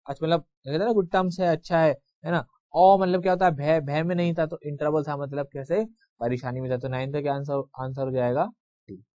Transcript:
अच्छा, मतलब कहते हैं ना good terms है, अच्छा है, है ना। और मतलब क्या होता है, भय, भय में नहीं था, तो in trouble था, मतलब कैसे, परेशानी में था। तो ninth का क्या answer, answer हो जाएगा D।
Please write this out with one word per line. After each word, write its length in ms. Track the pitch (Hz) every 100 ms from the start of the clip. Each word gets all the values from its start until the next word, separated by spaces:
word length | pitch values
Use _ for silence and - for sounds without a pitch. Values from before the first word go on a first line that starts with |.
| -
अच्छा, 200 | 139 160
मतलब 160 | 165
कहते 300 | - _ 135
हैं 80 | 156
ना 120 | 220
good 180 | 220 170
terms 280 | 190 185 175
है, 80 | 175
अच्छा 320 | 160 - 170
है, 120 | 156 - _ _ 160
है 60 |
ना। 140 | 170 - _ _
और 280 | 160 185 196
मतलब 200 | 185 185
क्या 100 | 185
होता 140 | 180 185
है, 60 |
भय, 280 | 143 147 160
भय 220 | 143 151
में 120 | 170 175
नहीं 180 | 170
था, 120 | 170 160
तो 140 | 165 147
in 120 | 143
trouble 260 | 151 156 147
था, 100 | 143
मतलब 320 | 139 143 143
कैसे, 300 | 143 139 185 220 _ _ _
परेशानी 420 | 120 123 127 127
में 80 | 127
था। 60 | 127
तो 100 | 131
ninth 260 | 127 135
का 80 | 147
क्या 120 | 143
answer, 300 | 139 143 139 135 -
answer 220 | 131 135
हो 100 | 135
जाएगा 340 | 131 123 131 202 - _ _ -
D। 160 | 95 _